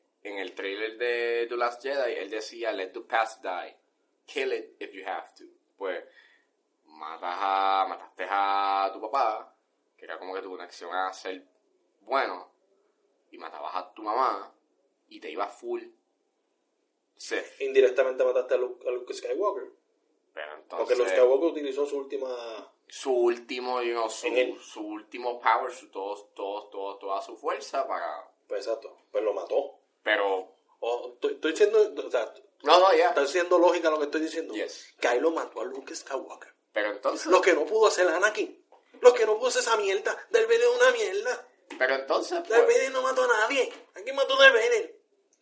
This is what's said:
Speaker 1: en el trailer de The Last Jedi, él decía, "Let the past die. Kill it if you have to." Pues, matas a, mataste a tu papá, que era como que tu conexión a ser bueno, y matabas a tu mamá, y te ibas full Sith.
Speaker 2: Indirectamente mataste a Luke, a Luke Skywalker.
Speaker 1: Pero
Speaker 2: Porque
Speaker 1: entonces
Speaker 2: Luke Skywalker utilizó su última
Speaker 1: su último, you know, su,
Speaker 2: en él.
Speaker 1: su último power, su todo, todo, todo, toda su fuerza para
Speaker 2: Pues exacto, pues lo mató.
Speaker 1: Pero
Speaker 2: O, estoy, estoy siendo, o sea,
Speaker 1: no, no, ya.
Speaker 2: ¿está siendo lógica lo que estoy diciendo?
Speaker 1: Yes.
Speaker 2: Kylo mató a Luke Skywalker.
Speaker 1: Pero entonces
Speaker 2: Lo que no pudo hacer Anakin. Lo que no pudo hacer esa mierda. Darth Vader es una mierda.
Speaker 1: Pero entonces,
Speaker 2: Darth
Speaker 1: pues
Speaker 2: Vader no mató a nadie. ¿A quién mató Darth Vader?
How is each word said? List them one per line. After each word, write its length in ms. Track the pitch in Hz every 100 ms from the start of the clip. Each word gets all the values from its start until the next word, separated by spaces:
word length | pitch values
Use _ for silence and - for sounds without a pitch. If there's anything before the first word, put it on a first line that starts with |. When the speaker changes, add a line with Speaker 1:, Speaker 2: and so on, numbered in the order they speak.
| _ _
Speaker 1:
en 160 | 104 101
el 140 | 92 -
trailer 420 | 98 101 110 110
de 480 | 120 120 117 117 117
The 80 | 120
Last 280 | 120 123
Jedi, 300 | 131 143 123 -
él 140 | 98
decía, 400 | 107 - 117 113
"Let 180 | 98 92
the 80 | 117
past 420 | - 113 113 -
die. 340 | 98 90 - - _ _ _ _ -
Kill 260 | 143 131
it 280 | 117 110 -
if 100 | 98
you 120 | 95 95
have 200 | 87 - _
to." 60 | - _ _ -
Pues, 260 | 95 85 - _ _ _ _ _ _ _ 76
matas 500 | 78 78 82 90 90
a, 460 | 98 98 98 98 90
mataste 380 | 87 87 - 92
a 600 | 98 98 98 98 98 98
tu 80 | 98
papá, 560 | 107 135 117 110 - _ _ _ _ _
que 80 | 87
era 120 | 82
como 160 | 92
que 80 | 95
tu 80 | 95
conexión 420 | 90 87 - 87
a 200 | 90 92
ser 300 | 92 95 92 _ _ _ _ _ _
bueno, 500 | 101 135 110 90 - _ _ _ _ _ _ _ _
y 60 | 80
matabas 380 | 82 78 78 92
a 180 | -
tu 80 | -
mamá, 500 | 107 220 131 98 104 _ _ _ _ _ _
y 100 | 107
te 80 | 80
ibas 240 | 82 101 -
full 260 | 180 180 - _ _ _ _ _ _ _ _ _ _ _ _ -
Sith. 460 | - - - -
Speaker 2:
Indirectamente 640 | 135 131 127 131 131 127 127
mataste 300 | 127 123 127
a 20 |
Luke, 280 | 123 - 127
a 40 |
Luke 220 | 123 123
Skywalker. 560 | 127 123 139 202 - 98 _ _ _ _ _ _
Speaker 1:
Pero 180 | 78 76 78 -
Speaker 2:
Porque 260 | 85 113
Speaker 1:
entonces 40 | 123
Speaker 2:
Luke 120 | 120
Skywalker 360 | 110 123 139 165
utilizó 360 | 151 143 131 143
su 120 | 143
última 300 | 135 139 131 123 117 107 95 _ _
Speaker 1:
su 240 | - 139
último, 680 | 123 120 120 120 127 127 123
you 120 | 120
know, 160 | 117 113
su, 180 | - 120
Speaker 2:
en 100 | 120
él. 220 | 127 -
Speaker 1:
su 220 | - 113 107
último 540 | 107 - 123 123 120
power, 320 | 123 120 127
su 180 | - -
todo, 260 | 98 101 104 - -
todo, 320 | 98 104 -
todo, 300 | 101 98 98
toda 240 | 98 98
su 140 | 98 -
fuerza 500 | 147 - - 135 101
para 420 | 92 82 76 - _ -
Speaker 2:
Pues 180 | 104 110
exacto, 320 | 110 - - _
pues 120 | 104
lo 100 | 107
mató. 460 | 95 - - - - _ _
Speaker 1:
Pero 500 | 107 104 101 95 - _ _ -
Speaker 2:
O, 320 | 113 98 -
estoy, 200 | - 143 -
estoy 200 | 156 160
siendo, 240 | 202 220 208 143 -
o 60 |
sea, 200 | 127 110 - _ _
Speaker 1:
no, 160 | 139 175
no, 140 | 190 160
ya. 140 | 175
Speaker 2:
¿está 160 | - -
siendo 320 | 180 175 180
lógica 320 | 175 170 160
lo 80 | 151
que 80 | 147
estoy 160 | 156
diciendo? 320 | 156 165 139
Speaker 1:
Yes. 400 | 110 92 - - -
Speaker 2:
Kylo 320 | - 123 156
mató 300 | 160 127 -
a 40 | 123
Luke 300 | 135 - 165
Skywalker. 580 | - 135 101 - - _ _ 107
Speaker 1:
Pero 160 | 104
entonces 340 | - - 320 -
Speaker 2:
Lo 140 | 180
que 120 | 185
no 120 | 151 156
pudo 220 | 220 208
hacer 200 | - 180
Anakin. 560 | 165 208 214 180 - _ _ _ -
Lo 120 | 247
que 120 | 240 214
no 120 | 214
pudo 80 | 254
hacer 140 | 247
esa 140 | 247 220
mierda. 340 | 196 196 220 - -
Darth 160 | 226 226
Vader 160 | 233
es 60 | 240 247
una 100 | 254
mierda. 560 | 240 196 208 240 240 - _ - -
Speaker 1:
Pero 160 | 131 -
entonces, 360 | - 170 -
Speaker 2:
Darth 160 | 349 -
Speaker 1:
pues 140 | 466 466 480
Speaker 2:
Vader 140 | -
no 100 | 262
mató 220 | 508 -
a 40 | 247
nadie. 460 | 214 220 277 226 - - -
¿A 60 |
quién 140 | 311 277
mató 220 | 262 269
Darth 160 | 269
Vader? 420 | 226 233 440 - - _ _ _ _